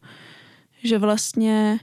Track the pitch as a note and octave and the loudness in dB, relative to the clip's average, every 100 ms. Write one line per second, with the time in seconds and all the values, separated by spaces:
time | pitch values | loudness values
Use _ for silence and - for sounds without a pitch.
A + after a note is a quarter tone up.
0 | - - - - - - _ _ A#3 A3 | -10 -20 -20 -20 -20 -20 _ _ -2 0
1 | G#3 G#3+ - A3+ A3 G#3+ G#3+ A3 | 0 0 -2 -2 0 2 0 -2